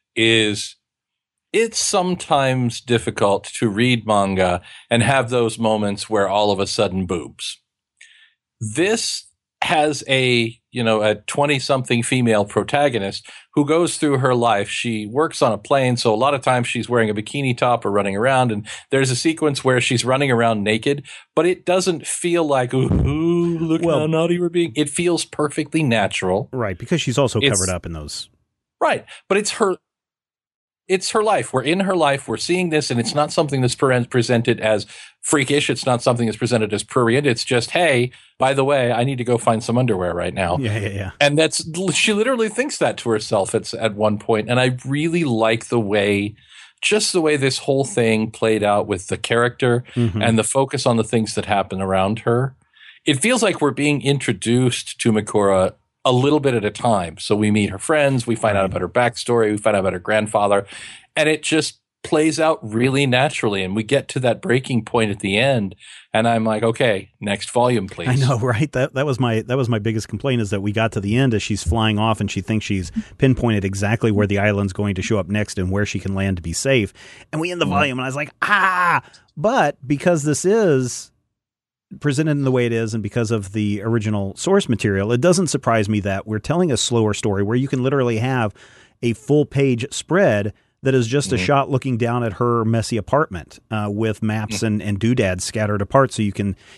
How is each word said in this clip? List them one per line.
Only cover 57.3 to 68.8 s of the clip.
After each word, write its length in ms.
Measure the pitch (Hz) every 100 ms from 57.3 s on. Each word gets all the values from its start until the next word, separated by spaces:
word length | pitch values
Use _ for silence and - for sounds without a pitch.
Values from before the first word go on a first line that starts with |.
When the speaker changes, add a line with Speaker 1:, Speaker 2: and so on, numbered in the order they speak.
| 104
Speaker 1:
we 160 | 107
meet 180 | 104 98
her 80 | 95
friends, 480 | - 151 139 131 117
we 80 |
find 240 | 113 110 101
out 40 |
Speaker 2:
Right. 80 | 95
Speaker 1:
about 100 | 82
her 80 | 90
backstory, 640 | - 123 - - 120 110
we 40 | 104
find 180 | 110 101
out 40 |
about 120 | 95
her 80 | 90
grandfather, 640 | 90 107 104 107 101 101 98 - - - _
and 140 | - 151
it 160 | 156
just 340 | - 160 147 - _ _
plays 380 | - 156 156 151
out 180 | 160 160 110
really 380 | 113 127 135 139
naturally. 560 | 123 147 - - 98
And 140 | 92 104
we 80 |
get 240 | 107 135 -
to 100 | 139
that 240 | 123 110
breaking 420 | 98 127 - 123
point 280 | 110 120 107
at 80 | 98
the 180 | 101 101
end, 380 | 135 127 98 - - - -
and 140 | 113 117
I'm 180 | 117
like, 200 | 113 107
"Okay, 460 | 113 113 127 98 98 _
next 320 | 104 98 -
volume, 340 | 123 123 120 92
please." 220 | - 85
Speaker 2:
I 80 | 131
know, 240 | 131 120
right? 300 | 127 110 151
That, 220 | 127